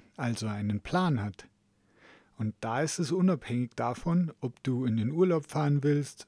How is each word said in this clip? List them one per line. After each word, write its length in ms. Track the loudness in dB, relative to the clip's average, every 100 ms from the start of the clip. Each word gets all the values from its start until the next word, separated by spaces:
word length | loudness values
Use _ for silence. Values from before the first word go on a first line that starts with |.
| -10 -6
also 300 | -4 -4 -4
einen 340 | -4 -2 -4
Plan 440 | -2 0 2 0
hat. 240 | -2 -8 -20 _ _ _ _ _ -20 -20 _ -6
Und 180 | -4 -4
da 200 | -4 -2
ist 180 | -2 -2
es 120 | -2
unabhängig 600 | 2 4 2 -2 -4 -4 -4
davon, 560 | -4 -2 0 2 2 -2
ob 200 | -8 -4
du 220 | -2 0 0
in 120 | 0
den 140 | 0
Urlaub 340 | 2 4 2 0
fahren 380 | 0 2 2
willst, 440 | 4 2 0 -10